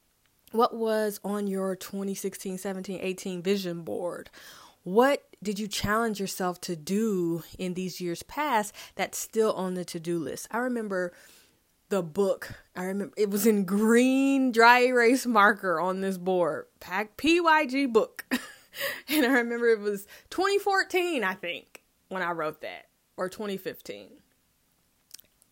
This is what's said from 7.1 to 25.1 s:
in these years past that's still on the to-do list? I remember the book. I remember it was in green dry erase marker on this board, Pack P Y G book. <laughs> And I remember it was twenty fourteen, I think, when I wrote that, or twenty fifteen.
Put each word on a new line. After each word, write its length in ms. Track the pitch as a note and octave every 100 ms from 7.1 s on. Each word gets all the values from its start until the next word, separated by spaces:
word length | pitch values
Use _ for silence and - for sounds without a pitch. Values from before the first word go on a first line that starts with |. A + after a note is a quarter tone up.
| G3 E3+ E3+ - -
in 140 | F#3
these 280 | F3+ F#3 -
years 220 | F3+ E3+
past 500 | - - D4 A#3 G#3 - - -
that's 220 | F#3+ -
still 360 | - A3 A3
on 200 | - F#3
the 120 | F#3 E3+
to-do 320 | F3 D#3+ E3+
list? 300 | C#3+ - -
I 60 | A3
remember 560 | B3+ A#3+ G#3+ F#3 F3+ - - - _ _ _ _ _
the 120 | G3
book. 500 | F3 D3+ G3 F3+ - - _ -
I 100 | F#3
remember 280 | G3 F#3+ -
it 140 | G#3
was 160 | G3+ G#3+
in 180 | G#3 F#3
green 840 | G3+ A3 A#3 B3+ C4 C#4 C#4 C4
dry 340 | A3+ A3+ B3 B3
erase 420 | B3 A#3 C4 B3
marker 520 | A3 G3+ G#3+ F#3+ D#3+
on 220 | F3+ F#3
this 160 | F#3+ F#3
board, 480 | F3 F#3 E3 D#3 - _
Pack 360 | - F#3 G#3+ -
P 220 | D4 E4+
Y 280 | E4+ D#4 D4
G 180 | C4 C#4
book. 400 | A3 F#3 - -
<laughs> 80 | B3 - - _ - C#5 - -
And 180 | D4+ A#3+
I 40 |
remember 400 | C4 A#3 A#3+ A#3
it 100 | A3
was 260 | G3+ G3+ - - _
twenty 300 | - G4 G4
fourteen, 640 | G4+ F#4+ F#4 F#4 F4 D4+
I 100 | F#3+
think, 480 | G3 E3+ D3 - - _ _ _
when 120 | F#3
I 100 | F3
wrote 280 | E3+ D#3 -
that, 280 | G#2+ E2+ B1+ _ _ -
or 140 | F#3
twenty 260 | - G#3 G3
fifteen. 540 | E3 - - - - D4 _ _ _ _ _ _ _ _ _